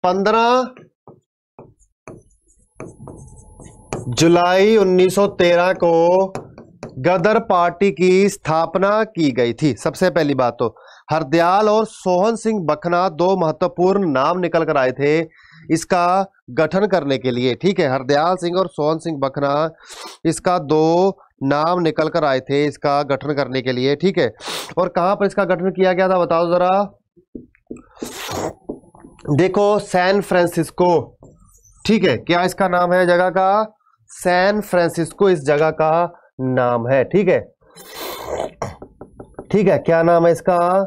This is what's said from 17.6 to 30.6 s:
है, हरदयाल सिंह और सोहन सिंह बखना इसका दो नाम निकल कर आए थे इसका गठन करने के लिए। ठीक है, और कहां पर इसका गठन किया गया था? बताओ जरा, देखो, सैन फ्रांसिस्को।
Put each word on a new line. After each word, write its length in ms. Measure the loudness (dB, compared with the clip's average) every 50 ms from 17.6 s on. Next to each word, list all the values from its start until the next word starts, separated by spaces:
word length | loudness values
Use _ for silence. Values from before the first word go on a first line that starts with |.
| -2 -2 0 0
है, 100 | 0 0
हरदयाल 440 | -2 -4 -2 0 0 0 2 0 -2
सिंह 220 | -2 -4 -4 -2 -2
और 100 | -2 -2
सोहन 300 | _ -4 -2 -2 -2 -2
सिंह 200 | -4 -8 -6 -4
बखना 520 | -4 -4 -4 -2 -2 0 0 0 -2 -4 -6 _ -20 -20 -20 -18 -18 -18 -20 _ _
इसका 340 | -4 -4 -2 -2 -2 -2 -2
दो 600 | 0 0 0 2 2 2 2 2 2 0 -2 _ -18 _ _ _
नाम 380 | -2 -2 0 0 0 0 0 0
निकल 280 | 0 -2 0 -2 -4 -2
कर 160 | -2 0 0
आए 160 | 0 0 -2
थे 240 | -2 -2 -2 0 0
इसका 360 | -2 -4 -4 -4 -2 0 0
गठन 320 | -2 -2 -4 -6 -4 -6 -4
करने 280 | -4 -4 -2 -4 -4
के 100 | -4 -4
लिए। 240 | -4 -2 0 -2 -2
ठीक 220 | 0 -2 -2 0 0
है, 140 | -2 -2 -4 -8 -14 -12 -12 -12 -12 -8 -4 -4
और 100 | -4 -2
कहां 280 | -2 -2 0 0 0
पर 100 | 0 -2
इसका 180 | -2 0 -2 -2
गठन 260 | -2 -2 -2 -2 -4
किया 220 | 0 0 0 2
गया 160 | 2 2 2 2
था? 100 | 2 0
बताओ 320 | 2 0 0 0 0 0
जरा, 300 | 0 0 2 2 2 0 -2 -4 -8 _ _ _ _ _ _ _ _ -20 -20 _ _ _ _ _ -20 -20 -20 _ _ -16 -14 -14 -12 -14 -12 -10 -8 -8 -8 -8 -10 _ _ -16 -16 -16 _ -20 _ -20 -20 -20 -20 -16 -4 -2 2
देखो, 420 | 2 2 2 2 2 2 2 2 0
सैन 400 | -2 -2 -2 0 2 2 0 0
फ्रांसिस्को। 680 | 0 0 2 2 2 2 0 -2